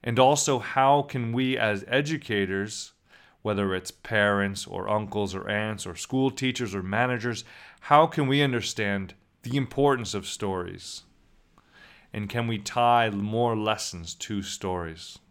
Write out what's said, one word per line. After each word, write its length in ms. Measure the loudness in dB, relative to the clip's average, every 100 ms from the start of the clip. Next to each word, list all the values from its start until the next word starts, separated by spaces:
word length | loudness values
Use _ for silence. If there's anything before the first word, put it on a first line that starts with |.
And 160 | -2 6
also, 400 | 6 6 2 0
how 440 | 0 2 6 4
can 280 | 2 -4 -2
we 260 | 0 0 2
as 280 | 0 -2 0
educators, 1040 | 0 0 -4 -2 0 0 -2 -4 -8 -14 _ _ -20 -20 _
whether 320 | -4 0 0
it's 180 | 0 -4
parents 760 | -16 -2 2 4 4 0 -4 -8
or 220 | -8 -2
uncles 440 | -2 0 -4 -2
or 160 | -4 -4
aunts 360 | -2 -2 -6 -10
or 100 | -10
school 340 | -4 0 0
teachers 460 | 0 -4 -2 -4 -4
or 80 |
managers, 600 | -2 0 0 0 -4 -6 -10 -20 -20 -18
how 240 | 4 6 6
can 200 | 4 2
we 140 | 4
understand 720 | 2 0 -4 -2 -2 -2 -4 -12 _ _
the 120 | -4 -4
importance 580 | -2 2 2 2 -2
of 120 | -6 -6
stories? 800 | -6 -4 -4 -6 -10 -14 -16 -18 _ _ _ _ _ _ -20 -20 -20 _
And 180 | -8 -6
can 180 | -4 -2
we 100 | -4
tie 520 | -4 2 6 6 4
more 460 | 0 -2 0 0 0
lessons 580 | 0 -2 -4 -10 -12 -12
to 260 | -6 -6
stories? 760 | -6 -6 -4 -4 -6 -10 -16 -20 _